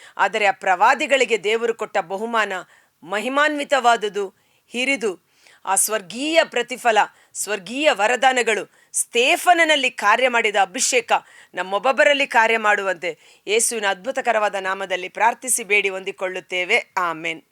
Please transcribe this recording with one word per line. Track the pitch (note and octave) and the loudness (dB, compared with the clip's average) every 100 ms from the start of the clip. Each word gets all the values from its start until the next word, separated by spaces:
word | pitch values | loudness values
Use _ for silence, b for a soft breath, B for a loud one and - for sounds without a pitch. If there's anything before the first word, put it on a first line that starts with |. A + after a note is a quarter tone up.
| b - | b -2
ಆದರೆ | G3 G#3+ G3+ | 0 2 0
ಆ | |
ಪ್ರವಾದಿಗಳಿಗೆ | F#3+ F#3+ F3+ A3 C4 D4 C4+ B3 A3 | 0 0 4 4 4 2 0 2 0
ದೇವರು | F3+ A3+ A#3 | 0 -2 -2
ಕೊಟ್ಟ | A3+ G#3+ G#3 | -4 -4 -4
ಬಹುಮಾನ | E3+ F#3+ A3+ A3+ G3+ F#3 D#3+ b b _ | -4 -8 -4 -2 -2 -4 -10 b b _
ಮಹಿಮಾನ್ವಿತವಾದುದು, | D#3+ G3+ A3+ C4+ D4+ D4 C#4+ C#4 A#3+ A#3 G#3+ G3 F#3+ _ _ _ _ | -8 -6 -2 0 0 0 0 2 4 2 0 -6 -8 _ _ _ _
ಹಿರಿದು. | A#3 C4 C#4 G#3+ F3 _ b b b - | -4 -2 -2 -2 -6 _ b b b -2
ಆ | F#3+ | 0
ಸ್ವರ್ಗೀಯ | - G#3+ F3+ A3 D4 E4 | 0 -2 -6 -8 0 2
ಪ್ರತಿಫಲ, | D4+ B3 A#3 B3 A#3+ G#3+ F#3 b b | 2 -2 -4 -2 2 2 0 b b
ಸ್ವರ್ಗೀಯ | - - G#3 F3+ B3+ D4+ | -12 -6 -6 -6 0 0
ವರದಾನಗಳು, | G#3+ G#3+ B3 C4 B3+ A#3 G#3 D#3 b b | 2 0 2 2 2 0 -2 -4 b b
ಸ್ತೇಫನನಲ್ಲಿ | - - D#3 C4 E4 F4+ F4 D#4+ D4+ B3+ | -8 -4 0 2 2 4 4 4 2 0
ಕಾರ್ಯ | - G#3 A#3 B3+ | 0 2 2 2
ಮಾಡಿದ | A#3 A3 G3+ | 0 0 0
ಅಭಿಷೇಕ | F#3 F3+ - B3 - F#3+ B B B F3+ | 0 0 0 0 0 -2 B B B -10
ನಮ್ಮೊಬ್ಬೊಬ್ಬರಲ್ಲಿ | F3+ G3 A#3 C4+ D4 C#4 C#4 | -4 -2 0 4 4 4 2
ಕಾರ್ಯ | A#3+ A3+ A3+ | 2 2 2
ಮಾಡುವಂತೆ | G#3+ G3+ G3 F3+ F3 D3+ b b - | 2 0 0 -4 -6 -8 b b -2
ಯೇಸುವಿನ | G#3+ A3+ A#3 G3+ | 0 0 -2 -4
ಅದ್ಭುತಕರವಾದ | F#3+ G3+ C4+ A#3+ G#3+ G#3 G3 | -4 -6 -4 -2 0 0 -2
ನಾಮದಲ್ಲಿ | F#3+ F#3+ G3 F3+ F3+ | -4 -6 -4 -6 -6
ಪ್ರಾರ್ಥಿಸಿ | - A3 A#3+ B3+ A#3+ | 0 0 0 -4 -4
ಬೇಡಿ | G3 G3+ G3 | 0 0 0
ಹೊಂದಿಕೊಳ್ಳುತ್ತೇವೆ. | F#3+ F#3+ F#3+ F#3 F#3 E3+ F3+ F3 F3+ - F#3+ | -4 -10 -8 -8 -8 -8 -6 0 -2 -2 -4
ಆಮೆನ್. | F3 D#3+ E3 D#3+ _ | -4 -4 -8 -10 _